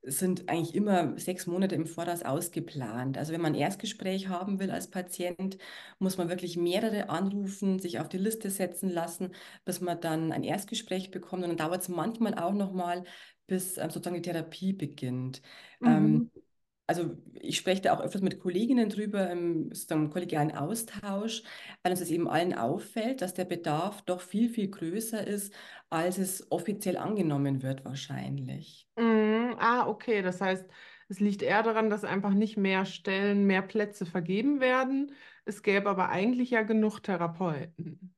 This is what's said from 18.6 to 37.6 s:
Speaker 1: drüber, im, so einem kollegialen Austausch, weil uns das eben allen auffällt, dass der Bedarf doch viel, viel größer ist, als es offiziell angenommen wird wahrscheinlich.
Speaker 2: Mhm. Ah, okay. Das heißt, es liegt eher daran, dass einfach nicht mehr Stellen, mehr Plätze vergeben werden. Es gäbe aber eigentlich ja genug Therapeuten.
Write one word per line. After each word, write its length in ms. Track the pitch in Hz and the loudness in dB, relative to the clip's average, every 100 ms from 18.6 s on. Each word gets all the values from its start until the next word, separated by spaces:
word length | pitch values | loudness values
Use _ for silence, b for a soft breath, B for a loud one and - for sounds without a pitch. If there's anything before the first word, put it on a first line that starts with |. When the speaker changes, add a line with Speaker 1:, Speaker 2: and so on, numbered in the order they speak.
| 233 254 214 | 4 6 4
Speaker 1:
drüber, 400 | 190 214 208 185 | 2 -2 0 0
im, 420 | 175 170 165 - | 0 0 0 -2
so 200 | - - 160 | -6 -2 2
einem 140 | 151 | 2
kollegialen 420 | 185 175 156 151 | 0 -2 2 2
Austausch, 920 | - 143 233 - 202 202 196 220 226 B B B B | 0 -2 -2 -4 -8 -4 -2 -2 -6 B B B B
weil 80 | 180 | 0
uns 100 | 180 | 0
das 80 | 165 | 0
eben 180 | 165 170 | 0 2
allen 260 | 156 180 | 2 2
auffällt, 680 | - 117 180 - - 226 262 | 0 0 -2 -4 -4 -2 -2
dass 120 | 185 | -4
der 120 | - 180 | -4 -4
Bedarf 560 | 170 170 151 175 - | -2 0 0 0 -4
doch 160 | - 180 | -4 -4
viel, 280 | - 202 233 | -2 2 2
viel 200 | 226 196 | 2 -2
größer 560 | - 165 190 226 220 196 | -4 -4 -4 -4 -4 -2
ist, 280 | 202 - B B B B | -4 -6 B B B B
als 280 | 165 175 185 | 0 0 0
es 340 | 185 - - | -2 -4 -2
offiziell 460 | 175 - 202 190 - | -2 0 -2 0 -2
angenommen 680 | 160 208 165 143 139 135 | 0 2 2 2 2 0
wird 220 | 131 135 - | -2 -4 -6
wahrscheinlich. 1000 | 135 - 131 131 139 131 139 151 - _ - | -10 -8 -8 -6 -6 -6 -8 -10 -20 _ 0
Speaker 2:
Mhm. 580 | 233 220 214 220 240 233 | 4 4 4 2 0 2
Ah, 280 | 233 247 - | 2 4 2
okay. 340 | 214 - 214 | -2 0 2
Das 200 | 185 180 | 2 0
heißt, 240 | 190 190 185 B B B B | 0 -2 -4 B B B B
es 120 | 185 | 0
liegt 220 | 208 202 | 2 2
eher 220 | 123 202 | 4 4
daran, 260 | 226 220 220 | 4 4 2
dass 140 | 208 | 2
einfach 300 | 202 190 202 | 0 0 4
nicht 240 | 196 214 214 | 4 4 2
mehr 280 | 196 190 190 | 2 4 0
Stellen, 600 | - - 190 202 202 196 | -4 -2 2 4 4 6
mehr 140 | 190 | 4
Plätze 440 | 196 220 208 - 170 | 2 0 0 -2 -4
vergeben 540 | 185 165 190 269 285 | -2 0 2 2 4
werden. 540 | 254 254 262 269 285 B B B - | 4 4 4 0 -2 B B B -10
Es 180 | 208 | -2
gäbe 260 | - 196 202 | 2 4 4
aber 200 | 185 185 | 2 2
eigentlich 420 | 180 214 247 247 | 2 2 2 2
ja 100 | 233 | 2
genug 380 | 220 220 214 214 | 4 4 4 0
Therapeuten. 1120 | - 180 170 165 185 147 | -4 0 0 0 -2 -2